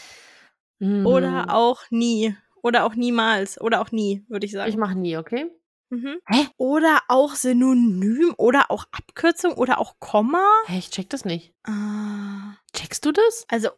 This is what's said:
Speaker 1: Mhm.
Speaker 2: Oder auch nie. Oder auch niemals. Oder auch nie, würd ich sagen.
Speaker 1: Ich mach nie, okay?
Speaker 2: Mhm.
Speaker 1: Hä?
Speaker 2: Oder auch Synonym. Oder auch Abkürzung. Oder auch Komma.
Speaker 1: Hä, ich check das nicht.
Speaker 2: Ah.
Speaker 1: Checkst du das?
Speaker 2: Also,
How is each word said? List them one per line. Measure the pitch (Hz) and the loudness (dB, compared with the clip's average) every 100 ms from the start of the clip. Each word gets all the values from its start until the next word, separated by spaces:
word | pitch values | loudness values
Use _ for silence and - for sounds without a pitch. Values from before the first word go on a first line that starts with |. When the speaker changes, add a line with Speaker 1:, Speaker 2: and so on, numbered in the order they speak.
| - - - - _ _ _ _ | -20 -20 -20 -20 _ _ _ _
Speaker 1:
Mhm. | 196 202 196 | -2 0 4
Speaker 2:
Oder | 262 180 180 180 | 2 2 -2 0
auch | 214 233 247 - | 2 2 0 -4
nie. | 233 240 220 220 196 _ _ | -2 0 0 -2 -4 _ _
Oder | 240 233 220 | 0 2 0
auch | 220 | -2
niemals. | 240 233 220 214 196 - | -2 0 0 0 -2 -4
Oder | 226 208 | -2 -2
auch | 214 | -2
nie, | 220 208 196 208 | -2 -2 -4 -6
würd | 208 202 | -8 -6
ich | |
sagen. | 202 214 | -6 -4
Speaker 1:
Ich | 214 | -2
mach | 202 | -2
nie, | 185 175 160 | -2 -4 -6
okay? | 160 240 330 _ _ _ _ | -6 -6 -8 _ _ _ _
Speaker 2:
Mhm. | 247 269 339 - | -10 -8 -10 -2
Speaker 1:
Hä? | 240 285 - | 0 0 -4
Speaker 2:
Oder | 262 302 320 302 - | -2 2 4 2 2
auch | 254 285 277 | 2 2 0
Synonym. | 254 247 262 254 233 185 202 240 339 - | 0 2 4 4 4 2 0 2 0 2
Oder | 233 285 - | 2 4 2
auch | 208 - | -2 -8
Abkürzung. | - - - 330 330 359 | -16 -16 0 0 2 -2
Oder | - 254 - | 0 0 0
auch | 233 _ | -2 _
Komma. | - 208 226 339 403 440 440 | -2 0 2 2 4 4 2
Speaker 1:
Hä, | 185 | -6
ich | - | -6
check | - 185 | -10 -8
das | 277 196 | -8 -6
nicht. | 165 - _ - | -6 -8 _ -8
Speaker 2:
Ah. | 208 208 208 208 208 202 196 202 202 _ | -6 -6 -6 -6 -8 -10 -10 -14 -18 _
Speaker 1:
Checkst | - - - 294 | -12 -10 -4 -2
du | |
das? | 349 453 427 - | 2 2 2 -6
Speaker 2:
Also, | 233 214 | -4 -4